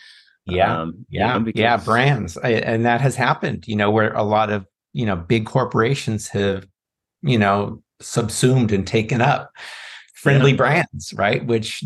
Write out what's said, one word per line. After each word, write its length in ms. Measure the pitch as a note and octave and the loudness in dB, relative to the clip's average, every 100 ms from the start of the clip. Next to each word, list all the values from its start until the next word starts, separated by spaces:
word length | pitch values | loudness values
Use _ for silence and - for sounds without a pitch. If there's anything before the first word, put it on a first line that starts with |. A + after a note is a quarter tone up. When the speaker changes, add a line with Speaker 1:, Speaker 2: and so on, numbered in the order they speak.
| - - _ _ | -20 -20 _ _
Speaker 1:
Yeah, 380 | - F2+ G2 E2 | -6 2 2 0
Speaker 2:
Um, 240 | E2 E2 - | -6 -10 -10
you 120 | F2 | -2
Speaker 1:
yeah, 180 | G#2+ B2 | 0 0
Speaker 2:
know, 80 | A2+ | -2
Speaker 1:
yeah, 220 | A2 A2 A#2 | 2 2 2
Speaker 2:
because 60 | F2+ | 2
Speaker 1:
brands. 500 | A2+ C3+ C3 F#2 - | 2 2 0 -2 -6
I, 140 | C3 | -2
and 340 | A2 - A2+ | 0 0 0
that 160 | A#2 A#2 | 2 2
has 160 | C3+ A2+ | 0 0
happened, 500 | B2+ C#3 E3 G2+ G2 | 0 0 -4 -6 -4
you 80 | G#2 | 0
know, 140 | G#2 | 2
where 220 | G#2+ A2 | 2 2
a 100 | - | 0
lot 280 | G#2 G#2+ G#2+ | 0 0 0
of, 160 | G#2 F#2+ _ _ | -2 -6 _ _
you 140 | - A2+ | -6 -4
know, 100 | F#2 | -2
big 300 | E2+ A2+ A2 | 0 -2 0
corporations 840 | C#3 A#2+ - A2+ C#3 - G#2+ - | -2 0 0 0 0 -2 -6 -4
have, 380 | G#2 G2+ F#2+ - _ _ _ _ _ | -2 -2 -2 -8 _ _ _ _ _
you 160 | D#3 B2 | 0 2
know, 440 | G2+ G2+ G#2 A2 _ _ | 4 2 0 -8 _ _
subsumed 680 | - - A2 - B2+ C3 A2+ | -6 -4 -2 0 2 2 2
and 160 | G2+ F#2 | 0 0
taken 360 | A2+ A2 A#2 | -2 0 0
up 280 | B2+ C#3+ - - - - - - - | 2 0 -4 -18 -18 -18 -18 -20 -20
friendly 380 | - - C#3 C#3 | -4 2 4 4
Speaker 2:
Yeah. 40 | B2+ | 4
Speaker 1:
brands, 560 | B2+ D#3+ D3+ A2+ - - | 2 2 -2 -8 -12 -2
right? 260 | G2+ B2+ | 0 0
Which 380 | - A#2 A2 - | 0 -2 -2 -10